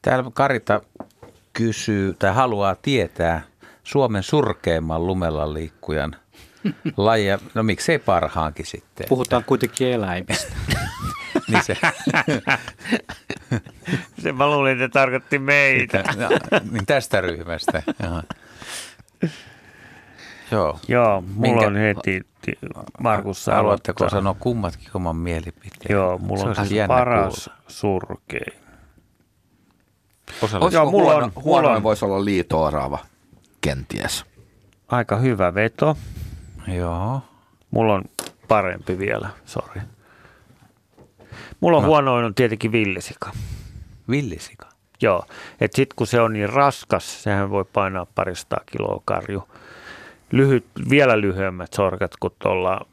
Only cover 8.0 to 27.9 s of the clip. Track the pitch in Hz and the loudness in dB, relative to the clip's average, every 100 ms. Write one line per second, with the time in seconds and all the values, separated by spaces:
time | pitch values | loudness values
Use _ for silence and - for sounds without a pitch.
8 | - 90 80 85 78 71 - - _ - | 2 2 0 -2 -4 -6 -12 -12 _ -12
9 | - 127 - 123 113 127 107 - 127 123 | -2 0 2 -2 2 0 0 -2 0 0
10 | 98 90 95 - - - - - - 988 | -2 -4 -2 -4 -4 -8 -4 -4 -4 -8
11 | 1077 - - - - 180 - 101 170 - | -8 -8 -4 -4 0 0 0 0 0 0
12 | - 160 - 135 - 131 - - - 226 | 0 0 0 -2 0 -2 -2 -14 -4 -4
13 | - - _ - - 113 - - - 165 | -4 -18 _ -14 -4 -4 -4 -18 -6 -6
14 | - - 165 131 143 147 135 127 127 139 | -6 -8 -6 2 2 4 2 2 2 4
15 | 135 127 - 143 135 143 139 131 127 - | 4 0 -2 -2 2 4 6 4 2 0
16 | 95 - 113 - - - 101 113 98 143 | 0 -2 0 0 2 -2 0 -4 2 0
17 | 117 101 90 82 85 80 - 80 - - | 2 0 0 -4 -6 -4 -2 -4 -6 -6
18 | 90 82 - - - - - - - - | -6 -6 -8 -14 -18 -20 -14 -14 -14 -20
19 | - _ 165 - - - - - - - | -20 _ -6 -6 -20 -20 -20 -20 -20 -20
20 | - - - - - 110 80 - - 120 | -20 -20 -20 -20 -4 -2 0 -4 0 2
21 | 117 98 92 98 117 117 107 101 107 101 | 4 2 -2 -2 2 4 2 2 0 0
22 | - 92 - _ - - - - - - | -2 -4 -8 _ -10 -8 -10 -14 -16 -4
23 | 117 107 98 95 - 101 104 101 - 87 | 0 0 -2 -6 0 2 2 2 -2 -2
24 | 104 104 98 95 123 120 95 - - 98 | 0 2 0 -2 -2 -2 -4 -8 -10 -6
25 | 87 82 85 82 82 - 95 - - 104 | -4 -4 -4 -4 -6 -14 -20 -18 -2 2
26 | 92 92 92 98 98 104 101 101 101 127 | 2 0 -2 -2 0 0 0 0 4 4
27 | 123 117 95 90 - - _ - 107 | 4 2 0 -4 -12 -20 _ -4 -2